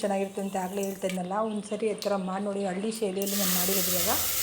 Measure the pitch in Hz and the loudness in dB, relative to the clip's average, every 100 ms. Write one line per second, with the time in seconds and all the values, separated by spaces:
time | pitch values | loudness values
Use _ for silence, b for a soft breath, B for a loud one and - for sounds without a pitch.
0 | 208 196 196 196 196 190 185 196 196 190 | 0 0 0 -2 -2 -2 -2 -2 -2 0
1 | 190 185 180 196 220 214 202 208 220 208 | -2 -2 -2 0 0 -2 -4 -2 0 0
2 | 202 196 185 190 202 202 196 185 214 220 | 0 0 0 -2 -2 -2 0 0 -2 0
3 | 208 185 196 196 190 180 180 196 180 180 | 0 0 0 2 2 2 2 2 2 2
4 | 170 - - - | 2 2 2 0